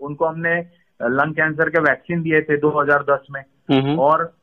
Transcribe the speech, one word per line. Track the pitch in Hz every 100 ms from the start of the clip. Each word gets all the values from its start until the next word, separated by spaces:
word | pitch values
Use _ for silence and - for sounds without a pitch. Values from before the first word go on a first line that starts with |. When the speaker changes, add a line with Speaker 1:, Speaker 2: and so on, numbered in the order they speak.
Speaker 1:
उनको | 143 147
हमने | 160 160 165 170 170 _ _ -
लंग | 120 131 151
कैंसर | 156 156 156 160
के | 160
वैक्सीन | 147 131 - 170
दिए | 160 156
थे | 156 147
दो | 151
हज़ार | 147 143 143 139
दस | 135 -
में, | 139 - _ -
Speaker 2:
हम्म। | 135 139 151
Speaker 1:
और | 139 160 165 _